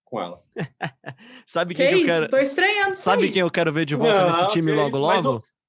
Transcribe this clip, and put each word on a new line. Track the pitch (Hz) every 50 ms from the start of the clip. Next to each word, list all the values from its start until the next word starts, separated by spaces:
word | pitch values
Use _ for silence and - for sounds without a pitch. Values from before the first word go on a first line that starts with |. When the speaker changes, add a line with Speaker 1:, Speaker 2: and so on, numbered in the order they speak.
| _
Speaker 1:
com | _ 123 107
ela. | 90 87 87 - _ _ -
Speaker 2:
<laughs> | - 170 - _ - - - - _ - 127 127 - 226 240 - - -
Sabe | - - 170 175 175 -
Speaker 3:
Que | 262
Speaker 2:
quem | 262 285
que | 359
eu | 370
Speaker 3:
isso? | 320
Speaker 2:
quero | 277 170 165 - -
Speaker 3:
Tô | 262 269
estranhando | 277 277 277 349 359 403 415 403 392 392
isso | 381 370
Speaker 2:
Sabe | - 185 196 196 196
Speaker 3:
aí. | -
Speaker 2:
quem | 214 185
eu | 180 165
quero | - 180 170 160
ver | 147 160 165
de | 139 151
volta | - - 233 208 196 185
Speaker 1:
Não, | 175 170 170
Speaker 2:
nesse | 180 202
time | - 170 160 160
Speaker 1:
que | 151
Speaker 2:
logo, | 147 147 139 131
Speaker 1:
isso, | 139 143
mas | 165 190 185 165
Speaker 2:
logo? | - 123 110
Speaker 1:
o, | - _ _ _ _